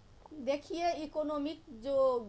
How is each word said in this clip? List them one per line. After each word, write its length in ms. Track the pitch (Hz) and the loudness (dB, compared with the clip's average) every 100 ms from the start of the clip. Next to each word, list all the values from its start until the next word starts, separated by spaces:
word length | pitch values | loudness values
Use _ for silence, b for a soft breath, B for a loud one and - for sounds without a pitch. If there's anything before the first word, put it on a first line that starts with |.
| - - - | -20 -20 -16
देखिए, 580 | 311 247 285 - 339 349 | -8 -2 -2 -2 0 2
इकोनॉमिक 720 | 294 302 311 294 294 285 320 - | 0 -2 -2 -2 0 -2 -4 -12
जो 500 | 226 247 269 262 240 | -10 0 4 4 4